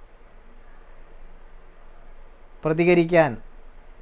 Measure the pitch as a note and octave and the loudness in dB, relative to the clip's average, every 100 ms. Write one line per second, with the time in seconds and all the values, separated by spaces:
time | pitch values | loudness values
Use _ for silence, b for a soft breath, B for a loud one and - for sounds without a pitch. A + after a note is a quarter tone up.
0 | - - - - - - - - - - | -20 -20 -20 -20 -20 -20 -20 -20 -18 -18
1 | - - - - - - - - - - | -18 -16 -16 -16 -18 -18 -20 -20 -18 -18
2 | - - - - - - D#3 D#3+ E3+ F3 | -18 -18 -18 -20 -20 -6 -2 2 6 6
3 | E3 E3+ D3 A2 - - - - - - | 6 6 6 2 -12 -16 -18 -18 -20 -20